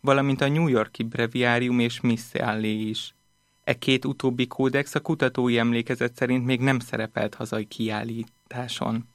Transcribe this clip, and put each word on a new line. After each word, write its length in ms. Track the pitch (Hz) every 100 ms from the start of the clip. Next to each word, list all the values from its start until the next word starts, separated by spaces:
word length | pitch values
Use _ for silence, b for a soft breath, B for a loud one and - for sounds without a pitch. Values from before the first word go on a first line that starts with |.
valamint 400 | 139 139 139 135
a 80 | 139
New 180 | 151 165
Yorki 360 | 123 107 -
breviárium 760 | 113 113 117 123 120 120 123 123
és 220 | 117 117
missziálé 800 | 123 113 - - 120 107 110 107
is. 340 | 110 110 - _ _ _ _ _
E 140 | - 123
két 260 | - 131
utóbbi 420 | 143 135 131 123 123
kódex 480 | - 131 139 139
a 60 | 151
kutatói 580 | - 156 131 123 123 117
emlékezet 580 | 117 117 117 127 120 -
szerint 280 | 123 127
még 160 | 123 127
nem 180 | 131 131
szerepelt 560 | 117 113 113 - 107
hazai 300 | - 113 110
kiállításon. 1400 | 104 - 113 107 113 113 110 _ _ 123 123 - - 113 117